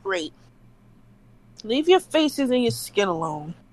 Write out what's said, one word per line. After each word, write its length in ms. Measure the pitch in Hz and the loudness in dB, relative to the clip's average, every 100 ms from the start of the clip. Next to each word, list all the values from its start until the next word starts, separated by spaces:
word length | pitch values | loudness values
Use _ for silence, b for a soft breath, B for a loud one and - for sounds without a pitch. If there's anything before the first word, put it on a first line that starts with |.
great. 300 | 196 185 156 - - _ - - - - - - - - - - | -6 -6 -6 -14 -20 _ -20 -20 -20 -20 -20 -20 -20 -20 -20 -12
Leave 260 | 214 262 320 | -4 0 4
your 120 | 370 | 4
faces 500 | - 311 302 - 262 | 4 0 2 0 0
and 120 | 254 | 2
your 80 | 233 | 0
skin 360 | 120 - - 196 | -2 -4 -2 0
alone. 460 | 165 160 151 151 170 - | 0 -4 -6 -10 -16 -18